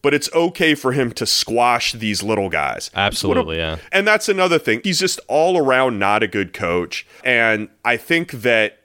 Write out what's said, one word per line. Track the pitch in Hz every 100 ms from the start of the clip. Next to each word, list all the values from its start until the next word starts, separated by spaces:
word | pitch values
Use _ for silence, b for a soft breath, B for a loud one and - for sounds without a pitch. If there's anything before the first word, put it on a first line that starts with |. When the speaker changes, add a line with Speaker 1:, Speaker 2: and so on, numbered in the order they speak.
Speaker 1:
but | 143
it's | 143 -
okay | 160 170 175 160 147
for | 131
him | 131 123
to | - 110
squash | - - 113 120 120 -
these | 117 107 98
little | 98 107 95
guys. | 80 71 57 -
Speaker 2:
Absolutely, | 90 101 - 98 - - 80
Speaker 1:
What | 80
a |
Speaker 2:
yeah. | 78 B
Speaker 1:
And | 185 202
that's | 214 -
another | 196 185 165
thing. | - 113
He's | 196 165
just | 180 - -
all | 143 165 180
around | 135 127 131 107
not | 98 104
a | 107
good | 101 92
coach. | - 87 87 87 - - B
And | 127 120 113 110 107 _ 117
I | 120
think | - 165 175
that | 127 117 113 107 -